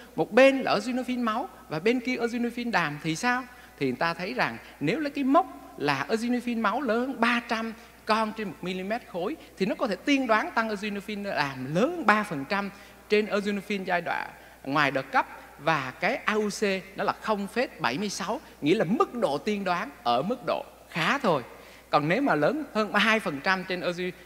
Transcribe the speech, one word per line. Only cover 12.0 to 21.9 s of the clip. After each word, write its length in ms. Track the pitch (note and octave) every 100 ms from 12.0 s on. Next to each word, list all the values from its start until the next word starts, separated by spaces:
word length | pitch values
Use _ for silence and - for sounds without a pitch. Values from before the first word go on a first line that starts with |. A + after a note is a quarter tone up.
| G#3+
ba 180 | G#3+
phần 220 | G#3 C#3+ C#3
trăm 200 | G3+ G3+ - - - -
trên 160 | G#3+ G#3
eosinophil 580 | G3 G3+ G3+ F#3+ G#3
giai 180 | F#3 F3
đoạn 280 | E3+ - - - - -
ngoài 280 | - D3 C#3
đợt 200 | C3+ C3
cấp, 160 | B3+ - - - -
và 320 | D3 D3+ C3
cái 240 | - F3+ C#4+
A 180 | -
U 160 | G#3+ G#3
C 140 | - G3+ F#3+ - -
nó 80 |
là 100 | F3+ -
không 260 | - G3+ G3
phẩy 200 | - C4 -
bảy 180 | A#2+ C#3
mươi 120 | G#3
sáu, 320 | - F#3 C4+ - -
nghĩa 140 | C#3+ F#3
là 100 | E3
mức 280 | C#4 F#4+
độ 240 | A#3+ F3 C#3
tiên 260 | A3 G#3
đoán 260 | F#3 F3 A#3+ -
ở 180 | A#2+ A#2+
mức 180 | E3+ B3+ -
độ 180 | F2 - - -
khá 280 | E3+ E3+ C#4
thôi. 260 | A3 D3 - - - -
Còn 200 | -